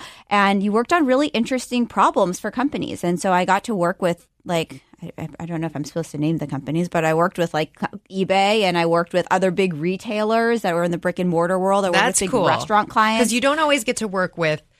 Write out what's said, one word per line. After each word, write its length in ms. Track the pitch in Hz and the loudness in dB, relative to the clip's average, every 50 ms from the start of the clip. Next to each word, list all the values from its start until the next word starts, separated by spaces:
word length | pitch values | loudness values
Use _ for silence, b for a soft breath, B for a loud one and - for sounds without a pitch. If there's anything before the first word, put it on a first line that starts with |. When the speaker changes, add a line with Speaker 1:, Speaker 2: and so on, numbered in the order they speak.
| B B B B B B | B B B B B B
Speaker 1:
and 320 | 202 202 196 202 196 196 190 | 2 2 4 4 2 2 0
you 80 | 208 | 0
worked 220 | 202 226 240 - 349 | 0 0 2 2 2
on 120 | 349 302 | 2 4
really 220 | 247 254 262 302 | 4 2 2 2
interesting 580 | - - 226 233 - 262 247 - - 247 247 233 | 0 0 -2 -2 -2 -4 -6 -4 -4 -2 -2 -2
problems 540 | 208 - 202 214 320 294 262 196 180 180 - | 0 2 2 2 2 4 2 0 0 -2 -6
for 100 | - 208 | -8 -8
companies. 520 | - 254 262 302 - 190 - - - - - | -4 -2 -2 -2 -2 -4 -6 -6 -6 -4 -2
And 160 | 175 180 160 | -2 -2 0
so 120 | - 196 | 0 2
I 140 | 180 180 185 | 2 2 2
got 180 | 185 185 202 - | 2 0 0 0
to 100 | 240 220 | -2 -2
work 260 | 180 175 170 185 - | 0 0 0 0 0
with, 260 | 190 170 175 - _ _ _ _ - | 0 -2 -2 -2 _ _ _ _ -6
like, 360 | 190 175 165 156 - 135 135 _ _ - - | -2 -2 -2 -2 -4 -10 -20 _ _ -20 -18
I, 100 | 170 170 - | -18 -16 -12
I, 120 | - 160 151 135 - | -12 -12 -12 -12 -12
I 40 | 165 | -10
don't 140 | 165 175 160 | -8 -6 -6
know 60 | 165 | -6
if 80 | 160 - | -6 -6
I'm 80 | 143 147 | -8 -10
supposed 280 | - - 170 156 - | -6 -6 -6 -6 -6
to 80 | - 147 | -6 -2
name 180 | 151 156 165 | 0 0 0
the 80 | 151 156 | -2 -4
companies, 420 | 143 - 165 151 - 156 165 175 175 | -6 -6 -8 -6 -2 -2 -2 -2 0
but 140 | - 170 160 | 0 0 0
I 100 | 160 160 | 2 2
worked 240 | 160 170 185 - 180 | 2 0 0 0 -2
with, 160 | 170 170 - | -4 -2 -2
like, 180 | 151 160 - _ | -4 -4 -4 _
co-, 240 | - - - - 196 _ - | -8 -8 -8 -8 -10 _ -10
eBay, 500 | 185 190 190 156 190 196 196 202 214 226 | -4 -4 0 2 2 2 4 2 2 2
and 160 | 202 180 175 | 2 2 2
I 80 | 170 170 | 2 2
worked 280 | 170 170 170 175 - - | 2 2 2 0 0 0
with 120 | 180 170 - | -2 0 2
other 180 | - 190 185 190 | 2 2 2 2
big 240 | 175 202 190 185 165 | 2 2 0 0 0
retailers 880 | 143 156 180 190 180 - 233 208 214 214 214 226 226 233 233 233 226 | -2 -2 -4 -4 -4 -6 -6 -4 -2 0 0 2 2 2 2 0 0
that 140 | - 185 165 | 0 0 0
were 80 | 170 175 | 0 0
in 80 | 175 | 0
the 60 | 170 170 | -2 -2
brick 180 | - 180 180 | -2 -4 -2
and 120 | - 180 180 | 0 0 0
mortar 280 | 165 165 170 175 190 | 2 2 2 2 0
world. 280 | 185 185 196 196 202 196 | 0 2 2 2 2 2
I 40 | 185 | 2
worked 80 | 175 | 2
Speaker 2:
That's 240 | 190 214 254 285 - | 2 2 2 0 0
Speaker 1:
with 60 | 202 180 | -2 0
big 20 | |
Speaker 2:
cool. 160 | 254 220 175 | 0 2 2
Speaker 1:
restaurant 420 | 160 156 - 131 160 214 202 202 - | 2 2 0 -2 0 0 0 0 2
clients. 360 | - 233 214 220 220 226 240 220 | 2 2 2 2 4 2 2 2
Speaker 2:
'Cause 40 | 226 | 2
you 80 | 247 | 2
don't 180 | 254 277 294 320 | 2 2 2 2
always 240 | 311 294 285 277 - | 2 2 0 0 0
get 140 | 254 226 | -4 -4
to 100 | - 220 | -4 -4
work 300 | 202 185 190 185 175 - | -4 -2 -2 -4 -4 -2
with, 240 | 170 165 156 151 147 _ _ _ _ | -2 -2 -2 -2 -2 _ _ _ _